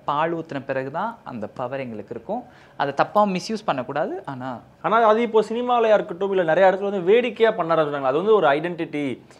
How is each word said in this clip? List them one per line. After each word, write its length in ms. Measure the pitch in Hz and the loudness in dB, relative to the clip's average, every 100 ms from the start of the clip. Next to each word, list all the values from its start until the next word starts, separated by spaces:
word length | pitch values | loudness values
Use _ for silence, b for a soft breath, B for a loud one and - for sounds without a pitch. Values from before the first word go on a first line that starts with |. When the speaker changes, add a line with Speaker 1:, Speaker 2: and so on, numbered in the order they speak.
| - | -6
Speaker 1:
பால் 280 | 147 165 | -2 -2
ஊத்துன 300 | 170 156 139 127 | -4 -8 -8 -6
பிறகு 260 | 135 135 | -6 -6
தான் 260 | 156 214 226 | -6 -8 -8
அந்த 240 | - 127 101 | -12 -10 -10
பவர் 320 | - 127 135 | -8 -8 -8
எங்களுக்கு 340 | 127 110 104 | -10 -10 -12
இருக்கும். 280 | 117 - 220 254 B B B | -12 -8 -8 -10 B B B
அதை 140 | 143 | -2
தப்பா 300 | 139 156 208 208 | 0 0 2 2
மிஸ்யூஸ் 400 | 185 - 220 - | 0 -6 -6 -4
பண்ணக்கூடாது. 500 | 143 123 139 185 359 - | -4 -4 -4 -4 -6 -10
ஆனா 240 | 135 127 117 - _ | -10 -10 -12 -14 _
Speaker 2:
ஆனா, 160 | 165 220 226 | 0 4 4
அது 160 | 220 | 4
இப்போ 200 | 240 220 | 2 2
சினிமாலயா 520 | 214 226 247 240 220 | 0 -2 0 2 4
இருக்கட்டும், 380 | 202 - 170 196 | 4 2 -4 -2
இல்ல 120 | 190 | 0
நிறைய 260 | 165 160 190 | 2 4 4
இடத்துல 220 | 190 202 | 4 -2
வந்து 160 | 202 170 | -2 4
வேடிக்கையா 440 | 226 247 208 226 | 4 2 2 2
பண்ண 240 | 185 165 165 | 2 0 2
ஆரம்பிச்சாங்க. 360 | 151 143 135 | 0 0 0
அது 100 | 139 | 0
வந்து 140 | 196 214 | 4 4
ஒரு 120 | 160 | 4
ஐடென்டிட்டி. 580 | 143 165 170 165 147 143 113 - b | 2 0 -6 -6 -6 -6 -8 -12 b